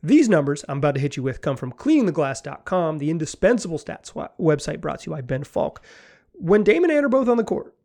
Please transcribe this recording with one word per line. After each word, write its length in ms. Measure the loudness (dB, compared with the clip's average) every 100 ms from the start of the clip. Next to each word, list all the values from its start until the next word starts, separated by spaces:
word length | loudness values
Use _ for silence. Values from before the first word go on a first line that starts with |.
These 280 | 4 4 6
numbers 360 | 4 2 -4 -6
I'm 120 | -2
about 160 | 0 0
to 60 |
hit 160 | -4 -4
you 60 |
with 180 | -6 -4
come 160 | -6 -6
from 140 | -8
cleaning 360 | -6 2 2 2
the 40 |
glass 300 | 0 -2 -4
dot 240 | -10 -14 -4
com, 320 | -2 0 -2
the 140 | -2
indispensable 680 | -2 -4 0 2 2 -2 -8
stats 380 | -10 -14 -14 -12
wa-, 140 | -12 _
website 420 | 0 0 -2 -8
brought 200 | -8 -8
to 100 | -10
you 40 | -10
by 60 |
Ben 220 | -6 -6
Falk. 400 | -4 -4 -4 -6 -20 -20 -20 _ _
When 300 | -10 2 4
Dame 200 | 4 4
and 80 | 4
Ant 140 | 2 2
are 40 |
both 180 | 2 2
on 100 | 0
the 60 |
court 320 | 0 -4 -6 _